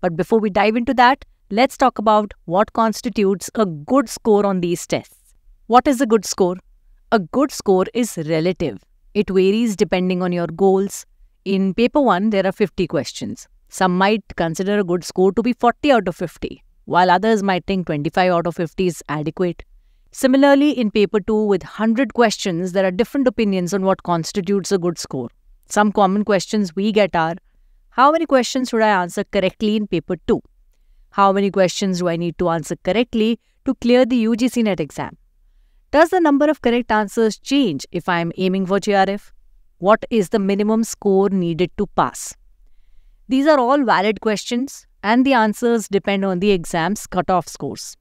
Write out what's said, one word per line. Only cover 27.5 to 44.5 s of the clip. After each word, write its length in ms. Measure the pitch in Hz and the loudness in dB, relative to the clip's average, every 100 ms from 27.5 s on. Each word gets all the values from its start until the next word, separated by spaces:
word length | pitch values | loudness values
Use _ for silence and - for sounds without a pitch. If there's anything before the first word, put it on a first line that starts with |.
| _ _ _ _ | _ _ _ _
"How 200 | - 269 | 2 4
many 140 | 320 330 | 4 2
questions 440 | 269 233 269 254 | 0 0 -4 -2
should 120 | 226 | 0
I 80 | 220 202 | 2 2
answer 220 | 180 202 | 0 -6
correctly 540 | 202 202 185 - 214 220 | -4 -2 -2 -2 -2 -2
in 100 | 208 | -2
paper 300 | 170 - 175 - | -4 -4 -8 0
two? 140 | 196 - _ _ _ _ _ _ | -2 -2 _ _ _ _ _ _
How 200 | - 196 | 2 2
many 180 | 196 202 | 4 0
questions 500 | 190 185 - 196 180 | 2 0 0 -2 -2
do 100 | 180 | -2
I 80 | 165 | -2
need 200 | 175 160 | -4 -2
to 100 | 180 | -2
answer 260 | 165 151 165 | -2 -4 -8
correctly 560 | - 190 240 226 220 233 _ _ | -4 -2 -2 0 0 -2 _ _
to 100 | - 262 | -6 -4
clear 300 | 233 247 254 | 2 4 4
the 120 | 247 | 2
U 180 | 220 226 | 0 0
G 140 | 247 | 0
C 120 | 240 | 0
net 200 | 220 180 | 0 0
exam? 360 | 151 - 143 - _ _ _ _ _ _ _ | -4 -6 -12 -12 _ _ _ _ _ _ _
Does 200 | 277 330 | 4 4
the 100 | 381 | 4
number 300 | 320 285 294 | 2 2 2
of 120 | 311 | 0
correct 300 | 247 233 240 | 0 -2 0
answers 480 | 214 208 - 226 196 | -2 -2 0 0 -2
change 480 | - 277 254 139 - | -2 0 0 -2 -6
if 180 | 175 - | -8 -4
I 100 | 175 | -2
am 140 | 170 - | -2 -2
aiming 300 | 190 190 185 | -2 -2 0
for 160 | 196 | -2
J 120 | 196 202 190 | 2 2 2
R 40 | 202 | 0
F? 180 | - - _ - _ _ | -10 -20 _ -20 _ _
What 280 | 180 220 - | 2 2 2
is 200 | 233 180 | -2 0
the 80 | 220 | 0
minimum 460 | 196 196 208 220 | 0 0 0 0
score 460 | 226 - 202 190 202 | -2 -4 0 2 2
needed 420 | 190 170 160 180 - | 0 -2 -2 -4 -4
to 100 | 202 | -6
pass?" 480 | - 143 - - - _ _ - - - - - _ _ | -2 -2 -2 -16 -16 _ _ -20 -20 -20 -20 -20 _ _
These 180 | 262 277 | 0 2
are 100 | 302 | 2
all 320 | 240 285 247 175 | 2 0 2 0
valid 240 | 190 311 | 0 -2
questions, 640 | 220 208 - | -4 -4 -4